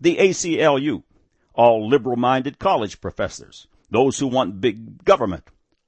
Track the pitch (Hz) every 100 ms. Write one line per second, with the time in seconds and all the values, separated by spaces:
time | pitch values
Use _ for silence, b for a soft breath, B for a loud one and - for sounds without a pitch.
0 | 160 - 190 - 175 135 156 135 147 107
1 | - _ _ _ _ - 120 113 107 139
2 | 123 120 123 131 135 - 190 160 104 -
3 | 92 - 98 - 62 - _ _ _ -
4 | 135 117 139 127 123 98 123 107 110 -
5 | - 190 107 82 - _ _ _